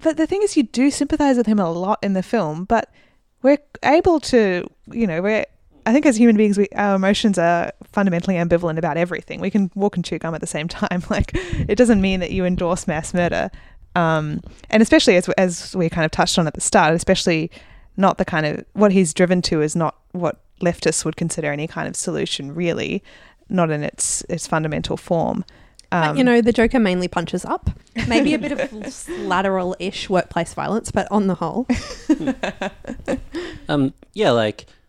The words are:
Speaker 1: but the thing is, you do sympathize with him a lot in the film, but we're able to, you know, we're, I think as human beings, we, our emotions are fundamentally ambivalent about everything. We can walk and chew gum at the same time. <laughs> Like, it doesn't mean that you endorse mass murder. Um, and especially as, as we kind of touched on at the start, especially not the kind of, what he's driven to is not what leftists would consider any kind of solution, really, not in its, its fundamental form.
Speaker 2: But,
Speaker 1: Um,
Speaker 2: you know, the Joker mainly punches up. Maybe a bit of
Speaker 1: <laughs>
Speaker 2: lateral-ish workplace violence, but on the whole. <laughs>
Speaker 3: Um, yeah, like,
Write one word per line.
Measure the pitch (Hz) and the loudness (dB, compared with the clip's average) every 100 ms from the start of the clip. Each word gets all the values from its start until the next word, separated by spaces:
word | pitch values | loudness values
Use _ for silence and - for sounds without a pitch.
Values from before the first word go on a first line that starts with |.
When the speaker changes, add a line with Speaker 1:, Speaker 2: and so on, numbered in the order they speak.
Speaker 1:
but | 320 311 | -2 0
the | 320 | 0
thing | 392 | 0
is, | 403 320 | 0 2
you | |
do | 226 233 277 | 0 2 0
sympathize | - 294 302 285 247 | 0 -2 0 2 2
with | 214 | 2
him | 214 | 2
a | 170 | 0
lot | 170 185 214 | -2 -2 -2
in | 202 | 0
the | 190 | -2
film, | - 220 160 156 190 | 0 -2 -2 -4 0
but | 226 - _ _ _ _ _ | 0 0 _ _ _ _ _
we're | 262 285 _ - | 2 2 _ -4
able | 247 311 370 320 | 2 4 4 2
to, | - 240 202 180 - - - | 2 2 4 0 -4 -12 -12
you | 233 220 | -4 -2
know, | 160 | -2
we're, | 202 214 - _ _ _ - | 0 -2 -2 _ _ _ 0
I | |
think | 262 302 | 4 4
as | 220 | 6
human | 233 208 | 6 6
beings, | 214 196 | 4 2
we, | 196 - | 0 0
our | 202 196 | 0 2
emotions | 190 208 220 185 | 2 2 2 2
are | 170 170 - - - | 2 2 -2 -8 -6
fundamentally | - 196 175 185 175 | 0 0 0 0 -2
ambivalent | 170 170 175 160 | 2 2 2 -2
about | 165 156 | -2 -2
everything. | 175 165 - 156 | -2 -4 -10 -8
We | 185 | -2
can | 208 190 196 | 0 0 0
walk | 202 175 | -2 -2
and | - | -4
chew | 170 | -6
gum | 165 | -6
at | 165 | -6
the | - | -6
same | 160 165 | -6 -6
time. | - 208 180 - | -6 -4 -4 -2
<laughs> | |
Like, | 208 - | -4 -4
it | 370 359 - - 202 | -8 -6 -4 0 4
doesn't | 240 208 | 4 4
mean | 190 190 | 2 -2
that | 175 | -2
you | 190 180 | -2 -2
endorse | 180 175 180 - | 0 -2 -2 -4
mass | 156 - | -6 -4
murder. | 180 170 85 - - - - - | -2 0 0 -4 -6 -20 -20 -6
Um, | 180 165 160 151 147 - - - | 0 0 0 -2 -6 -10 -18 0
and | 220 | 2
especially | 226 311 254 180 | 6 6 6 4
as, | 185 180 | 4 2
as | 185 170 - 190 | 0 -2 -8 -2
we | 165 | -2
kind | 170 160 | 0 0
of | |
touched | - 170 - | 0 0 2
on | 156 | 0
at | |
the | - | -2
start, | - 208 156 165 | 2 4 4 2
especially | - 185 - 160 165 - - - - - | 2 0 2 0 -2 -8 -20 -20 -12 0
not | 190 - | 2 2
the | |
kind | 190 165 151 | -2 -2 -2
of, | - - | -4 -8
what | - 208 | 2 4
he's | 190 165 | 4 2
driven | 170 180 180 | 2 2 2
to | - 160 | 0 0
is | 151 170 | 0 0
not | 156 - _ | -2 -4 _
what | 180 170 - _ _ | -6 -6 -6 _ _
leftists | 175 - 160 - | -4 0 -2 -2
would | 160 160 | -4 -4
consider | 170 - 151 | -4 -4 -4
any | 147 156 | -4 -6
kind | 165 156 | -6 -8
of | - | -6
solution, | - 156 156 - 139 160 | -6 -4 -4 -6 -8 -4
really, | 175 - 73 196 - - - _ - | -4 -2 -4 -6 -8 -18 -20 _ -4
not | 185 165 | 0 0
in | 147 | -2
its, | 147 - - - - | -6 -6 -6 -6 -6
its | 170 - | -8 -4
fundamental | 160 156 156 160 160 | -2 -2 -4 -4 -6
form. | - 170 - - - - - - _ | -2 -2 -2 -4 -8 -16 -20 -20 _
Speaker 2:
But, | 180 156 | -2 0
Speaker 1:
Um, | 151 | 2
Speaker 2:
you | |
know, | 247 240 | 4 4
the | 233 | 4
Joker | 233 226 254 | 2 2 2
mainly | 208 180 180 | 2 0 -2
punches | - 165 185 - | -4 -4 -6 -4
up. | 339 - - _ 233 233 | -6 -4 -8 _ -6 0
Maybe | 269 285 | 2 4
a | 302 | 2
bit | 294 | -2
of | 285 269 214 247 - - | -4 -6 -8 -12 -12 -12
Speaker 1:
<laughs> | |
Speaker 2:
lateral-ish | 349 202 180 196 190 180 185 175 - - | -8 -2 0 0 0 -2 -6 -8 -8 -2
workplace | 185 - 170 170 | 0 0 -4 -6
violence, | - 143 220 - | -6 -4 -4 -4
but | 208 - | -4 0
on | 214 196 | 0 0
the | 175 | -2
whole. | 165 214 254 | -4 -4 -2
<laughs> | 240 - - - 294 269 262 196 - 190 - - 247 - 269 - 330 339 320 - | -4 -6 -8 -2 0 -2 -4 -6 -6 -8 -8 -14 -10 -6 -6 -8 -12 -12 -12 -4
Speaker 3:
Um, | 147 135 - - | 0 0 -4 -12
yeah, | 196 196 | -2 2
like, | 117 107 - - _ | 2 0 -4 -14 _